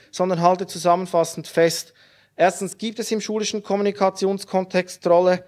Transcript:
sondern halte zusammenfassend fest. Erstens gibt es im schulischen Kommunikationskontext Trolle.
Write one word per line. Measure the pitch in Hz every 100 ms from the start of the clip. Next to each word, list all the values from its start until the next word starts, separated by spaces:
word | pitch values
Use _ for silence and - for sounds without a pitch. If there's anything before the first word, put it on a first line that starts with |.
| _
sondern | - 185 170
halte | 175 185 185
zusammenfassend | 175 175 175 180 170 160 - -
fest. | 165 165 165 - _ _ _ _
Erstens | - 180 - 190 -
gibt | 226 220
es | 220
im | 220
schulischen | - 214 208 214
Kommunikationskontext | - 202 202 202 190 190 190 196 - 185 185 180 180 -
Trolle. | 175 170 180 180